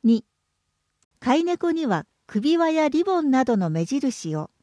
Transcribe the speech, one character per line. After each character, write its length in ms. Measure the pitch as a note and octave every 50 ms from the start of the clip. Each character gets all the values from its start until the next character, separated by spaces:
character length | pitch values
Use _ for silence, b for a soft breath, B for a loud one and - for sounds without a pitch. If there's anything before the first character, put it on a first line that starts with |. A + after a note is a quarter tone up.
| -
二、 200 | A3+ A#3 A3 - _ _ _ _ _ _ _ _ _ _ _ _ _ _ _ _ _ _ _
飼 180 | - B3 C4
い 80 | D#4 E4+
猫 280 | F4 F4 E4+ - E4+ D#4+
に 140 | E4 D#4+
は 200 | B3+ G3 D#3+ - _ _ _ _ -
首 300 | - G#3+ G#3 D4 E4 E4+
輪 120 | E4 D#4+
や 160 | D#4+ D#4+ D#4 D4
リ 140 | B3+ D4+ F4
ボ 200 | G4 F#4+ F4 D#4
ン 100 | C#4+ C4
な 120 | C4 C4
ど 120 | B3 A#3
の 140 | G3+ F#3 E3
目 160 | D#3 E3 E3
印 500 | E3+ C4 C#4+ C4+ C4+ A3+ - - E3 D#3
を。 140 | D#3 D3+ - _ _